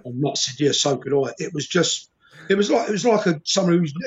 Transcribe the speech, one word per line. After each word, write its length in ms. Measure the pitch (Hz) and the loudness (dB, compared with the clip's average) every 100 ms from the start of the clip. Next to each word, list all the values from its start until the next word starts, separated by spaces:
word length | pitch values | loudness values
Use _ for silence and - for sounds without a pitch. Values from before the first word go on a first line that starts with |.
and 160 | 123 123 | -12 -4
Matt 180 | 156 - | -2 -2
said, 200 | 135 135 | -6 0
"Yeah, 140 | 147 | 0
so 240 | 160 147 127 | 2 0 -2
could 160 | - | 0
I." 180 | 139 123 - | 0 -2 -4
It 160 | - | -8
was 120 | 151 - | -6 -2
just, 420 | 175 - - - _ _ - - | 0 0 -2 -10 _ _ -20 -2
it 80 | 196 | 0
was 120 | 214 | 4
like, 180 | - - | 2 0
it 40 | |
was 120 | 202 | 0
like 220 | 240 208 185 | 2 2 2
a, 140 | 156 | -2
someone 340 | - 190 180 175 | -2 0 2 2
who 80 | 156 147 | 0 -4